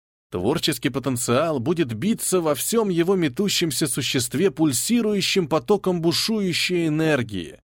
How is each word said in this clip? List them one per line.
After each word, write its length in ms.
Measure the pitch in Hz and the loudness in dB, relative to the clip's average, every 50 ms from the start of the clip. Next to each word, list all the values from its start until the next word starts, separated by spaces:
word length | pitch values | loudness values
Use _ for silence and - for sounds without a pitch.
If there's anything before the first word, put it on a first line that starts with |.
| _ _ _ _ _ - | _ _ _ _ _ -8
Творческий 600 | - 90 90 113 160 170 - 165 147 - - 143 | -6 -2 0 0 0 0 0 -2 -2 -2 -4 -4
потенциал 680 | 123 135 - 139 127 120 - - 120 131 165 165 151 131 | -4 -2 -4 -2 -4 -2 0 0 2 2 2 0 -2 -2
будет 340 | 113 151 185 165 160 123 | 0 -2 0 0 0 -2
биться 480 | 113 104 147 208 220 - - - 185 185 | -2 -4 -2 -2 -2 -2 -2 0 0 2
во 140 | 165 151 143 | 2 2 0
всем 340 | - - - 220 233 220 196 | 0 -2 0 0 0 0 2
его 280 | 175 165 170 180 202 | 2 0 2 2 2
метущемся 720 | 185 165 143 - - 208 190 - - 175 160 - - 165 139 | 2 2 0 0 0 -2 0 0 0 0 0 0 -2 -2 -2
существе 640 | - 147 127 - - 135 120 - - 135 196 190 | -2 -2 -2 0 0 0 -2 0 0 2 2 2
пульсирующим 960 | - - 160 156 123 - - - 233 240 214 214 208 196 175 - - 196 170 123 | 2 2 2 2 2 0 0 2 2 2 2 2 0 0 0 0 0 0 0 2
потоком 520 | 160 156 147 - 208 196 - 185 180 170 | 0 -2 2 2 0 2 2 0 0 2
бушующей 840 | 160 170 151 - - - 226 214 196 180 156 - - - 180 175 165 | 2 0 0 0 0 0 0 0 0 0 0 0 -2 0 0 0 0
энергии, 760 | 156 151 156 160 156 147 131 113 - 98 90 82 67 - - _ _ _ | 0 0 2 2 2 2 2 0 -2 -4 -8 -8 -8 -12 -20 _ _ _